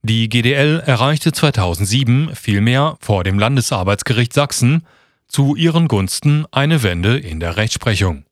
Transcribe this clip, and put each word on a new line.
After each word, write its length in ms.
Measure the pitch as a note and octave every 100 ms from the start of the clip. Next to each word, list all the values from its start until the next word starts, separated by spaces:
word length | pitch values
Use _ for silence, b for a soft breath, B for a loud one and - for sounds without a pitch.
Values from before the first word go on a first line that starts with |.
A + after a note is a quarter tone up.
Die 260 | A2 A2+ A2+
G 140 | A#2+
D 100 | A#2+
L 300 | C#3 D3 D#3+
erreichte 480 | D#3 A#2+ C3 D3+ E3+
zweitausendsieben 1000 | - D3+ B2 F#2 E2+ G2 A#2+ B2 B2+ D#3
vielmehr 640 | - - G2+ A2+ B2+ D3+ -
vor 240 | - G2+
dem 140 | F2+ G2
Landesarbeitsgericht 920 | G#2+ C3+ - A2 F#2 G2+ - A#2 A#2+
Sachsen 540 | - C#3+ - B2 D#3+ b b b b b
zu 300 | - C#3 D3
ihren 320 | E3 E3 E3
Gunsten 580 | G#2 F#2+ - D3 D3 D#3
eine 300 | - C#3+ D#3+
Wende 360 | A2 E2+ F#2+ B2+
in 220 | F#2+ D#2
der 160 | E2+ E2+
Rechtsprechung. 680 | A2 - - G2 F2+ C#2+ -